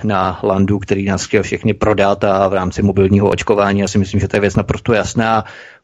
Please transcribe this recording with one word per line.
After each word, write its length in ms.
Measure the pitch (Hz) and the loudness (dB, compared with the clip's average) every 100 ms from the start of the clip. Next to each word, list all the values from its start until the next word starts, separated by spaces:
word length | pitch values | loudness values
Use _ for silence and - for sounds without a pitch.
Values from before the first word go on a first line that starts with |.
na 360 | 107 98 95 90 | -2 0 -2 -2
Landu, 360 | 104 98 98 101 | 0 2 2 0
který 260 | - 98 | -2 -2
nás 200 | 98 95 | -2 -2
chtěl 180 | - 104 | 0 -2
všechny 320 | 90 104 110 | 0 -2 -2
prodat 500 | 101 107 104 98 101 | 0 0 2 2 0
a 240 | 104 95 95 | 0 2 2
v 40 | |
rámci 300 | 95 92 - | 0 -2 0
mobilního 460 | 101 98 95 101 101 | 0 2 4 4 2
očkování. 500 | 95 - 104 101 101 | 0 0 2 2 0
Já 80 | 95 | 0
si 100 | 104 | -2
myslím, 220 | 98 101 | -2 -2
že 80 | 98 | -2
to 80 | 107 | 0
je 40 | |
věc 160 | 101 107 | 0 0
naprosto 360 | 101 110 - | -2 -2 0
jasná. 520 | 107 92 117 113 110 - - - - | 0 0 -2 0 0 -2 -12 -20 -12